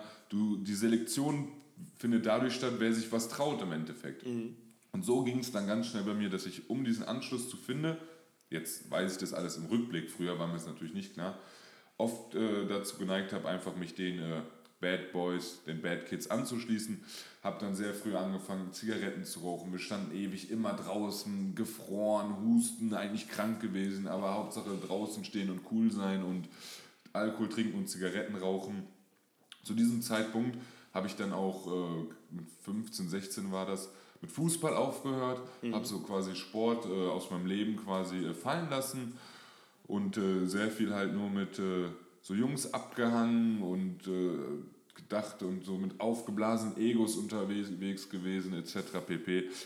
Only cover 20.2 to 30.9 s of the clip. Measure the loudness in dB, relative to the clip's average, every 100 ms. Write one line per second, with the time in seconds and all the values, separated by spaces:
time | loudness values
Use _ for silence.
20.2 | -2 -4 -4 0 0 0 -2 0 0 -2
21.2 | -4 -2 -2 0 -2 -4 -4 0 4 4
22.2 | 2 2 6 6 6 0 0 0 0 -4
23.2 | -4 0 0 0 0 0 0 0 -2 0
24.2 | 0 0 -2 -4 -4 -4 -2 -2 -2 -4
25.2 | -4 -2 0 -2 0 4 4 4 2 2
26.2 | 0 -2 -4 -10 -14 -14 -18 -20 -6 0
27.2 | 0 2 0 2 0 0 -2 -2 0 0
28.2 | -2 0 0 0 -2 -6 -8 -16 _ _
29.2 | _ _ _ -16 -2 4 4 4 2 2
30.2 | 2 2 0 -2 -10 -16 -6